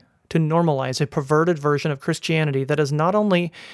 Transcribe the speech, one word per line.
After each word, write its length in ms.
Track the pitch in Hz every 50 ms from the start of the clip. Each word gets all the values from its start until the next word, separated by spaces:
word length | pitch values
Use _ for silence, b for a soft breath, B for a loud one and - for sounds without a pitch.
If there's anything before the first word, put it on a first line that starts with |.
| _ _ _ _ _ -
to 100 | - 165
normalize 640 | 160 151 160 170 170 165 143 131 131 127 127 -
a 60 | 147
perverted 520 | - - 160 139 131 151 156 165 180 170 147
version 320 | 139 147 147 143 - 160
of 80 | 143 135
Christianity 640 | - 165 160 - - - 160 160 156 147 135 135 135
that 160 | 135 151 151
is 140 | 151 139 151
not 220 | 151 160 180 202
only 360 | 214 214 208 180 175 175 165 B B B B